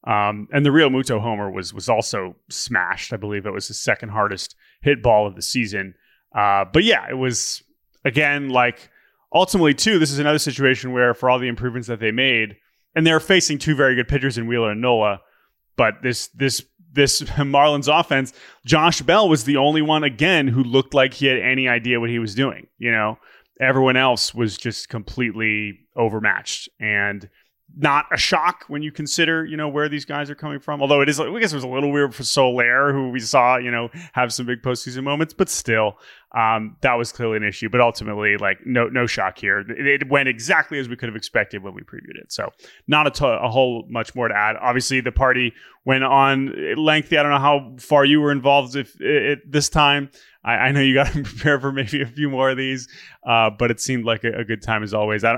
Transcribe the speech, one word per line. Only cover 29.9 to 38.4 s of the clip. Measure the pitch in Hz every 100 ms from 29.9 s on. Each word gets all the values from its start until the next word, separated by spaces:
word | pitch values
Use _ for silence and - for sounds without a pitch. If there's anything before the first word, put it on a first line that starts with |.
| 147
guys | - 147 143
are | 147
coming | 151 143
from. | - 147
Although | 139 143
it | 139
is, | 143
I | 135 214
guess | 214
it | 147
was |
a | 127
little | 131 143
weird | 143 139 117
for |
Soler, | 117 143 131 123 120 127 143
who | 139 127
we | 127
saw, | 110 135 123 127
you | 123
know, | 120 120 170 170
have | 127 120
some | 120 123
big | 120
postseason | 131 123 131 127
moments, | 139 147 160
but | - 143
still, | - - 113 107 - - - _ 117
um, | 113 113 110 -
that | 135 120
was | 117
clearly | - 117 110
an |
issue. | 104 - 117
But | 123
ultimately, | 117 - 107 104 104
like, | 101